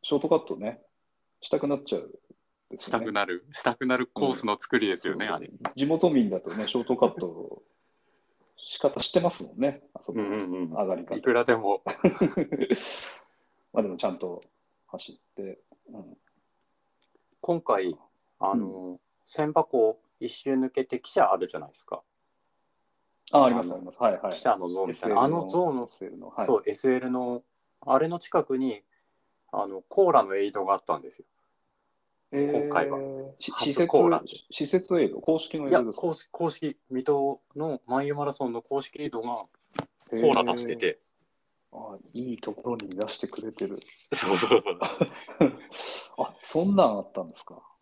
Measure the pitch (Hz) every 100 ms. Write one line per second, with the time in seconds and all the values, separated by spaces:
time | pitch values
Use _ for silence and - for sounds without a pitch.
0 | - 143 156 160 - - 107 120 _ _
1 | _ _ _ _ - 151 143 139 - 95
2 | - - _ - _ _ _ - - 117
3 | 110 104 95 90 - 143 131 117 131 127
4 | 127 - 139 123 107 104 - 127 104 90
5 | 87 76 107 80 - - - - 139 160
6 | 170 143 107 92 - 95 101 127 117 127
7 | 117 - 90 85 95 - _ _ _ _
8 | _ _ _ _ _ _ - - 139 -
9 | - 175 170 - - - 139 139 _ -
10 | - 98 101 107 92 92 85 82 95 87
11 | - - 135 120 117 113 101 101 - -
12 | 185 - 165 - - - - - - -
13 | - - _ _ _ _ _ 110 104 87
14 | 110 90 92 87 - _ _ _ _ 92
15 | - - _ - 98 - _ _ - 107
16 | 90 - _ _ _ _ _ _ _ _
17 | _ _ _ _ - 170 - 104 92 78
18 | _ _ _ _ 95 98 185 - 92 92
19 | _ _ - - 151 156 151 131 110 110
20 | _ _ 120 - 135 131 131 139 131 127
21 | - - 110 95 90 - - - - -
22 | _ _ _ _ _ _ _ _ _ _
23 | _ _ - 147 131 117 87 90 - -
24 | 123 92 101 92 - 101 87 90 98 -
25 | 113 104 135 170 185 175 180 131 120 -
26 | 95 - 95 - 101 113 - 101 135 127
27 | 127 127 123 123 _ _ _ _ - 131
28 | 160 170 - 180 - 131 131 104 _ _
29 | _ _ _ _ _ 101 101 95 _ -
30 | 185 139 101 98 101 101 95 98 - 78
31 | - - - _ _ _ _ _ _ _
32 | _ _ _ 139 143 143 147 143 156 139
33 | 139 135 135 - - - - 139 170 147
34 | 170 160 - - _ - 147 185 185 175
35 | 139 - - 160 - 160 143 131 117 -
36 | 175 156 - - 170 151 151 - _ 127
37 | 131 143 123 143 _ 143 160 135 - 127
38 | 143 147 143 139 131 117 - 139 135 -
39 | 147 117 117 117 95 _ _ - - _
40 | - 113 117 117 120 120 120 - 113 -
41 | _ _ _ _ _ _ _ - 110 98
42 | - - 127 113 - 107 123 120 101 92
43 | 107 - - - 110 - 98 98 - -
44 | _ - 95 92 113 117 101 87 - -
45 | - - - - 139 - - - - -
46 | - - - - - 151 190 196 147 104
47 | - - 87 - - - - _